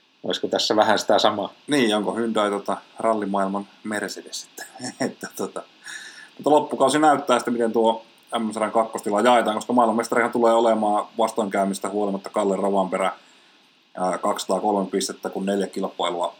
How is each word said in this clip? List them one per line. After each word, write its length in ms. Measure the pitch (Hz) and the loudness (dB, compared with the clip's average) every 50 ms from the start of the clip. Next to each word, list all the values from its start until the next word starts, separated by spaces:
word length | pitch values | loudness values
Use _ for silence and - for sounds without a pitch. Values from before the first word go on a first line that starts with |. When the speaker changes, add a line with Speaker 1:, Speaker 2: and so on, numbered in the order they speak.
| _ _ _ _ - | _ _ _ _ -8
Speaker 1:
olisiko 260 | - 90 - - 95 | -6 -6 -4 -4 -2
tässä 280 | - 95 - - 113 | -2 -2 0 0 2
vähän 220 | 107 104 110 104 92 | 2 4 4 2 0
sitä 200 | - - 107 95 | 2 2 2 4
samaa? 340 | - 107 - 104 98 - - _ _ | 4 2 0 0 -6 -8 -10 _ _
Speaker 2:
Niin, 300 | - 147 143 123 107 107 | -2 0 2 2 2 2
onko 160 | 107 98 98 87 | 0 0 -2 -2
Hyundai 360 | 110 117 113 107 110 104 104 | -2 -2 -2 0 0 0 0
tota, 260 | 101 101 98 - 98 - - - - - | -2 -4 -4 -6 -6 -6 -8 -14 -10 -4
rallimaailman 680 | 110 113 110 107 101 98 98 98 98 98 98 101 101 - - - - | 0 0 0 0 -2 -2 -2 -2 -2 -2 -2 -6 -8 -10 -16 -16 -10
Mercedes 560 | 107 107 104 101 92 - 85 - - - - | -8 -6 -6 -6 -6 -8 -10 -14 -14 -14 -14
sitten? 260 | - - - - - - - - 123 | -14 -14 -18 -18 -18 -18 -16 -12 -12
<laughs> 200 | 127 - - 135 | -10 -6 -4 -4
Että, 220 | 147 - - - - - | -4 -6 -8 -16 -14 -10
tota, 260 | - 101 98 - - - - _ _ - - - - - - - - - - - - | -8 -8 -8 -8 -10 -14 -16 _ _ -18 -16 -16 -16 -16 -18 -20 -20 -20 -20 -12 -4
mutta 120 | - 139 | 2 4
loppukausi 480 | 151 151 147 - 127 120 139 131 135 151 | 4 4 4 2 -2 0 2 2 4 4
näyttää 400 | 156 151 143 135 - - 123 120 | 4 4 4 4 2 2 0 0
sitten, 140 | - - 123 | 0 -2 -2
miten 180 | 117 117 110 104 | -2 -2 0 2
tuo 320 | 117 113 113 113 110 - - - _ _ - - 117 | 2 4 4 2 0 -4 -18 -20 _ _ -8 -6 -4
M-sarjan 340 | 113 107 104 110 107 104 - | -4 -4 -4 -2 -2 0 2
kakkostila 480 | 113 113 - - 110 - 110 104 104 | 0 0 0 -2 -8 -6 -2 0 2
jaetaan, 360 | 113 123 123 117 110 110 107 | 4 6 6 6 4 2 -2
koska 160 | 107 - - 123 | -4 -2 0 2
maailmanmestarihan 600 | 123 117 113 110 117 113 - - 123 113 113 117 | 2 4 4 2 0 -2 0 0 0 0 0 2
tulee 200 | 120 117 113 113 | 2 4 4 6
olemaan 520 | 113 117 117 110 110 110 104 104 104 - - - 117 | 6 4 4 4 2 2 0 0 0 -2 -4 -2 -2
vastoinkäymistä 720 | 110 110 - - 107 98 95 101 98 98 95 - - 98 | -2 -2 0 -2 -4 -2 0 0 0 0 -2 -4 -6 -6
huolimatta 420 | 98 104 104 101 95 98 - - | -4 -2 -2 -2 -4 -6 -6 -6
Kalle 260 | - 110 101 98 95 | -4 -2 0 0 0
Rovanperä. 560 | 92 101 98 98 98 95 87 92 95 95 90 - - - - _ _ _ _ _ _ _ _ _ _ _ _ - | 0 0 0 0 0 0 0 0 -2 -2 -2 -4 -6 -14 -20 _ _ _ _ _ _ _ _ _ _ _ _ -8
Ää, 240 | - 90 92 87 85 | -4 -2 -2 -2 -2
kaksisataakolme 720 | - 101 101 - - - 98 92 98 107 104 101 95 98 | -2 -2 -2 -2 -2 -2 -2 0 0 0 0 0 0 0
pistettä, 400 | - 95 90 - 98 - - 92 | -2 -2 -2 -4 -6 -6 -8 -8
kun 160 | - 98 95 | -6 -4 -4
neljä 200 | 98 101 98 95 | -2 -2 -2 -2
kilpailua 680 | 92 - 98 95 90 - - 87 87 87 87 87 85 - | -4 -4 -6 -6 -6 -4 -4 -4 -2 -2 -2 -4 -6 -6